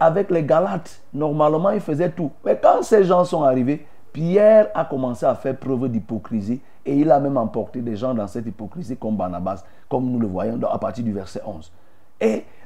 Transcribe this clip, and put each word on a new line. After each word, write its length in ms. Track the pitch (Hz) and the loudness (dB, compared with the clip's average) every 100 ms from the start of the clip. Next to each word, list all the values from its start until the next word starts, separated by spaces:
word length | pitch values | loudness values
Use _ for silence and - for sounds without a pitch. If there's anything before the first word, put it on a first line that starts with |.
avec 280 | 160 185 196 | 4 4 2
les 140 | 170 | 0
Galates. 600 | 147 160 196 185 - - - | 4 2 2 -2 -8 -16 -10
Normalement, 560 | 143 151 151 151 156 196 | -4 -2 2 4 4 2
il 100 | 208 | 0
faisait 300 | - 151 175 | -2 0 0
tout. 220 | 180 143 - | -2 -6 -2
Mais 160 | 196 - | -2 4
quand 200 | - 494 | 4 4
ces 240 | - 214 180 | 4 4 6
gens 180 | 180 | 4
sont 200 | 175 165 | 2 2
arrivés, 440 | 135 131 123 156 - - - | 4 4 0 -2 -8 -16 -12
Pierre 560 | 139 165 202 214 220 214 | -4 2 6 8 8 6
a 100 | 165 | 0
commencé 420 | 156 135 127 117 143 | -2 -2 -4 0 0
à 100 | 113 | 0
faire 200 | 135 127 | -2 -4
preuve 320 | 127 127 131 | -2 -2 -2
d'hypocrisie 720 | 113 - 110 - 113 98 127 - - 131 | -2 -4 -8 -4 -4 -4 -6 -8 -10 -2
et 120 | 143 | 2
il 120 | 156 | 4
a 80 | 143 | 4
même 160 | 139 135 | 2 0
emporté 440 | 113 120 98 127 | -2 -4 -6 -6
des 140 | 120 104 | -6 -4
gens 180 | 131 | -2
dans 140 | 117 101 | -2 -4
cette 200 | 120 110 | -6 -10
hypocrisie 500 | 95 104 180 123 127 | -10 -12 -10 -10 -8
comme 180 | 110 104 | -4 -4
Barnabas, 480 | 92 87 92 95 - - - | -4 -4 -6 -6 -10 -18 -4
comme 240 | 131 127 | -2 -2
nous 80 | 123 | -2
le 80 | 107 | -2
voyons 300 | 90 107 117 | -2 -4 -2
dans, 120 | 113 | -2
à 100 | 113 | -2
partir 260 | 110 110 113 | -4 -4 -4
du 80 | |
verset 280 | 98 92 - - | -6 -8 -10 -10
onze. 260 | 85 - - - - - - | -12 -14 -18 -18 -18 -20 -2
Et 240 | 226 220 - - | 0 0 -6 -16